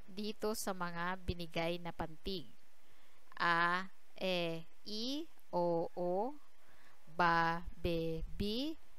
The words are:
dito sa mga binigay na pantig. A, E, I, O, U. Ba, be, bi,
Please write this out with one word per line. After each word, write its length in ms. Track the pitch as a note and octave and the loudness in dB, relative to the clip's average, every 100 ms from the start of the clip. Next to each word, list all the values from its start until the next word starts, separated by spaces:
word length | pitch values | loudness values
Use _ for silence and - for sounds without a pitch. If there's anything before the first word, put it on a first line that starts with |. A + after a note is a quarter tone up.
| - | -6
dito 480 | F#3+ G#3 - G#3+ | -4 -2 0 0
sa 160 | A3+ G#3+ | 0 0
mga 480 | F#3+ F3 E3+ F3 F#3 | 0 -2 0 -2 0
binigay 640 | F3+ F3 E3 E3+ E3 F3 | -2 -2 -2 0 0 0
na 80 | F3 | -2
pantig. 560 | - D#3+ D#3 G3 F#3 A#2+ - - - - - - - - | -2 -2 -2 -2 -2 -4 -6 -6 -6 -6 -6 -6 -6 -6
A, 560 | - F3 E3+ E3+ F3+ F#3+ - - | 2 4 6 6 4 0 -6 -6
E, 480 | - F#3 F3+ E3 E3 E3 - - | -2 0 2 0 -2 -4 -6 -4
I, 400 | G#3+ A#3+ D4 E4 - - | -2 0 -2 -2 -6 -2
O, 400 | F3+ F3 E3 E3+ | 2 4 4 2
U. 480 | - F3 F#3 B3 D4 - - - - - - - D#3+ | 0 2 2 0 -2 -6 -6 -6 -6 -6 -6 -2 4
Ba, 480 | F3 E3+ E3 E3+ F3 | 6 6 4 2 -2
be, 480 | - F3 E3 E3 D#3+ - - | 0 2 2 2 0 0 0
bi, 400 | G3+ A3+ D4 D#4+ - | 2 2 0 -2 -4